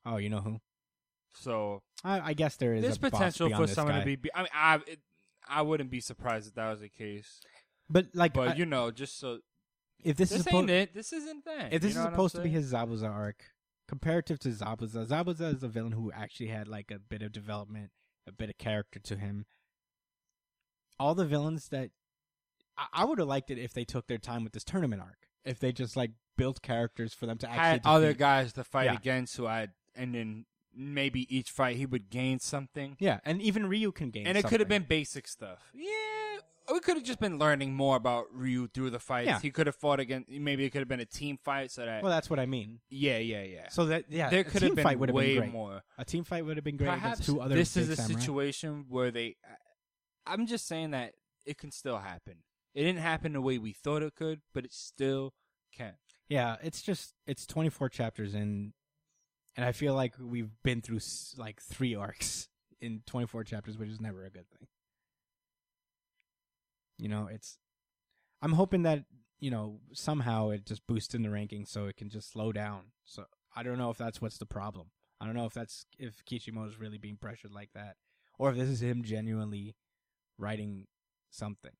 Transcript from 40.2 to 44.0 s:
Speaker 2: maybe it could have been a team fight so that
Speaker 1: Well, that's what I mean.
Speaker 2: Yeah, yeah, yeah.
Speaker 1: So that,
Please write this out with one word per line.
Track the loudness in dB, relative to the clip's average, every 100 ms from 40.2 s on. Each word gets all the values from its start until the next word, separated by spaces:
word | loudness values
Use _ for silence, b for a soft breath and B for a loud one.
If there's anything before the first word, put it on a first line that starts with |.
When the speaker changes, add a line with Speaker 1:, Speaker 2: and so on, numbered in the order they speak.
| -6
Speaker 2:
maybe | -4 -2 0 0
it |
could | 0
have | -2
been | -4
a | -4
team | -6 -6 -4
fight | -2 -2 -2
so | -6 -4
that | 0
Speaker 1:
Well, | 2
that's | 2 2
what | 0
I | 2
mean. | 0 -4 -10 _
Speaker 2:
Yeah, | 0 2 2
yeah, | 0 -4
yeah. | -8 -12 -8
Speaker 1:
So | 2 4
that, | 2